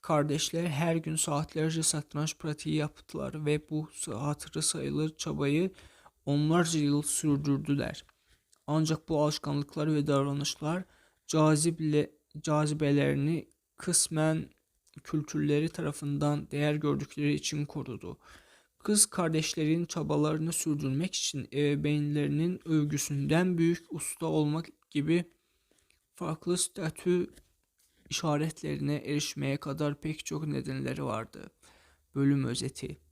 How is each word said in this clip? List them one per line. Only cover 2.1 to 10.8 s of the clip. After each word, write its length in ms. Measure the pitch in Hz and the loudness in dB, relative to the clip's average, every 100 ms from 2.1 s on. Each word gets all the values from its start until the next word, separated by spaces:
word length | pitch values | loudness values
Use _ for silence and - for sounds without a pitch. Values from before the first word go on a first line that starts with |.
| 147 156 - | -4 -4 -4
pratiği 380 | 160 151 156 151 | -8 -6 -2 -2
yaptılar 720 | 147 - - 156 135 151 147 | -2 -8 -12 -8 -6 -4 0
ve 240 | 147 151 | -2 0
bu 200 | 156 156 - - | -4 -4 -8 -8
hatırı 540 | 107 143 147 - 160 | -4 -2 -4 -6 -4
sayılır 560 | 151 156 139 147 156 156 | -2 -2 -2 -2 -2 -4
çabayı 540 | 165 151 143 151 185 - - - - _ - | -6 -2 2 2 0 -4 -20 -20 -20 _ 0
onlarca 540 | 143 151 170 165 160 | 2 4 4 4 2
yıl 220 | 147 147 | 2 2
sürdürdüler. 1040 | 147 - 156 143 147 139 151 143 120 - - _ _ _ _ _ - | 0 -2 2 2 2 0 2 0 0 -6 -14 _ _ _ _ _ -2
Ancak 420 | 156 160 156 - | 0 2 -2 0
bu 140 | 156 | 2
alışkanlıklar 720 | 147 147 - 143 143 - 151 151 | 2 0 -2 -2 -4 -2 0 2
ve 120 | 147 | 2
davranışlar 760 | 139 139 143 143 - 151 175 | 2 2 -2 -4 -4 -4 -4